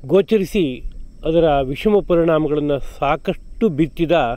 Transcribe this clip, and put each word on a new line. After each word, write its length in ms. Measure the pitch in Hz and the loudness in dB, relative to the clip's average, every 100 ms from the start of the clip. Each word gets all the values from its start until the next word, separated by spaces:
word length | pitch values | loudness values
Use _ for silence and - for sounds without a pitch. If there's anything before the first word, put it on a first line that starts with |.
| 131 | 2
ಗೋಚರಿಸಿ 760 | 180 - 220 185 220 156 127 - - - - 151 | 0 2 0 0 -2 -2 -4 -10 -12 -16 -8 0
ಅದರ 360 | 165 165 143 | 2 4 2
ವಿಷಮ 380 | 131 139 220 208 | 0 -2 2 2
ಪರಿಣಾಮಗಳನ್ನು 800 | - 175 170 156 156 151 147 143 | 2 2 4 2 2 0 0 -2
ಸಾಕಷ್ಟು 920 | - - 139 156 - 175 - - 226 | -4 -4 -2 0 -2 -6 -8 -2 -2
ಬಿತ್ತಿದ 420 | 143 160 - 165 165 120 | 0 -2 -2 0 2 0